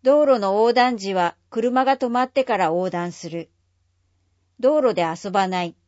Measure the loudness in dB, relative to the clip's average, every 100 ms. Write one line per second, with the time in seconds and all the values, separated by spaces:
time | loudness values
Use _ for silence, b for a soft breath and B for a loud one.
0 | 4 4 4 2 2 2 2 4 0 0
1 | -4 -2 -2 _ _ -4 -2 0 0 0
2 | -2 -2 -2 -2 -2 0 0 0 -2 -4
3 | -8 -10 -12 -12 -12 _ _ _ _ _
4 | _ _ _ _ _ _ 2 2 2 0
5 | -2 -4 -4 -2 -2 -2 -6 -10